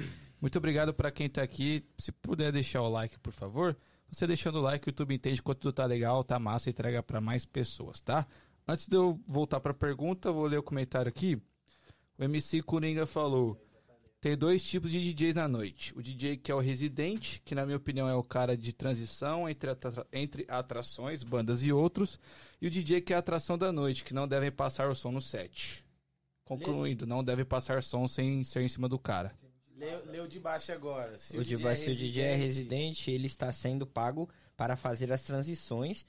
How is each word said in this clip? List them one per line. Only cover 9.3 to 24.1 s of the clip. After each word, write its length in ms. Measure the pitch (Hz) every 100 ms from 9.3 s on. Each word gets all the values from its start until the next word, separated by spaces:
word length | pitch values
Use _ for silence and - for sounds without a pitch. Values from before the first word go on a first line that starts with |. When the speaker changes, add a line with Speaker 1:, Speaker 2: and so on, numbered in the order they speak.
| 143 151 139
Speaker 1:
pra 140 | 143
pergunta, 560 | 139 147 135 156 185 180
eu 40 | 156
vou 100 | 151
ler 120 | 147
o 40 |
comentário 460 | 147 139 127 131 120
aqui. 320 | - 185 131 - _ _ _ - - _ -
O 80 |
M 160 | 139 151
C 200 | 143 165
Coringa 440 | 156 165 156 156 156
falou: 500 | - 147 131 120 104 - _ _ - _ _
"Tem 160 | 147 147
dois 240 | 156 185
tipos 280 | - 185 170
de 80 | 170
D 140 | 175
Js 220 | 160 165 165
na 120 | 156
noite. 500 | 120 104 - - -
O 40 |
D 100 | 120
J 240 | 131 139 139
que 140 | -
é 40 | 139
o 40 |
residente, 800 | 131 127 147 135 156 220 - - -
que 100 | 139
na 100 | 139
minha 120 | 143
opinião 300 | 143 135 131
é 40 |
o 100 | 127
cara 320 | 123 127 127 123
de 140 | 117
transição 760 | - 131 120 117 - 139 165 170
entre 200 | 147 135
atra-, 340 | 131 127 117 -
entre 340 | 135 143 143 -
atrações, 760 | 127 127 120 120 - 127 156
bandas 400 | 117 123 113 120
e 80 | 139
outros. 480 | 143 165 175 196 - - - - -
E 60 | 165
o 20 |
D 140 | 175
J 180 | 156 180
que 120 | 175
é 20 | 175
a 40 |
atração 380 | 175 170 - 175
da 140 | 190
noite, 320 | 165 139 131
que 100 | -